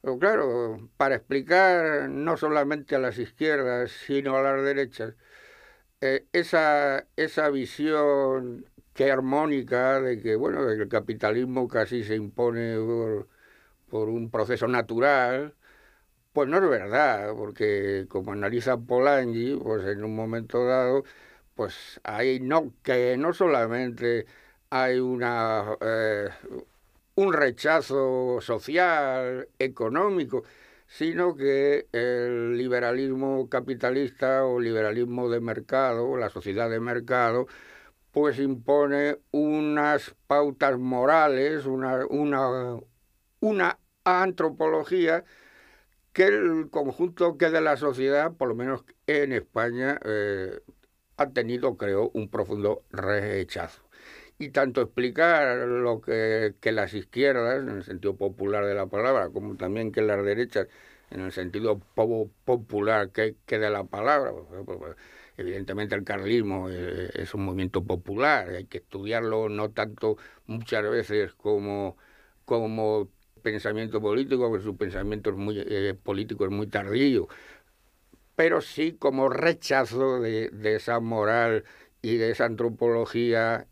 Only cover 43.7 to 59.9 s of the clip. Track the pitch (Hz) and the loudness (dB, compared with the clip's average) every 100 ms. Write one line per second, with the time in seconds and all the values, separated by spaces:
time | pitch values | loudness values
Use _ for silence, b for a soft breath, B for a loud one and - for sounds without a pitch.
43.7 | - _ _ - 180 190 180 160 143 160 | -4 _ _ 0 2 0 0 -2 0 0
44.7 | 160 156 180 165 165 - b b b b | 0 0 0 2 0 -4 b b b b
45.7 | b b b _ - 190 208 180 160 156 | b b b _ 2 4 4 2 0 -2
46.7 | 156 139 117 175 170 175 143 170 160 156 | -4 -4 -2 -4 2 0 4 2 4 2
47.7 | 139 143 123 135 143 156 165 131 117 127 | 2 0 0 2 2 0 0 -2 -2 -4
48.7 | 127 _ - - 147 143 120 95 - 117 | -6 _ -12 -2 0 2 -2 -2 -2 -2
49.7 | 120 131 139 - 107 104 98 95 95 - | 0 -2 -2 -2 -2 0 -2 -4 -10 -16
50.7 | - _ _ _ - 143 127 117 123 139 | -20 _ _ _ -4 -2 0 -2 -2 -2
51.7 | 101 104 98 113 - 104 - 98 107 101 | -2 -2 0 0 -2 -4 -4 -4 0 0
52.7 | - _ - 98 104 104 98 90 - 85 | -2 _ -8 -2 -2 0 -4 -4 -8 -10
53.7 | - _ B B B B _ 147 139 135 | -12 _ B B B B _ -4 0 0
54.7 | 123 117 - 123 113 165 165 139 123 123 | 2 -2 0 -2 2 4 4 2 0 -2
55.7 | 123 120 110 - 113 110 110 110 101 117 | 0 0 -2 -2 0 2 2 0 0 -2
56.7 | 110 95 104 92 120 139 127 117 131 131 | 0 -2 -4 -8 0 2 2 0 -2 -4
57.7 | 104 92 95 98 95 98 98 98 104 101 | -8 -10 -6 -4 -2 -4 -2 -2 0 0
58.7 | 101 95 104 120 131 87 - 104 98 92 | -2 -2 -2 2 2 0 -4 -10 -6 -4
59.7 | 107 113 | -4 -2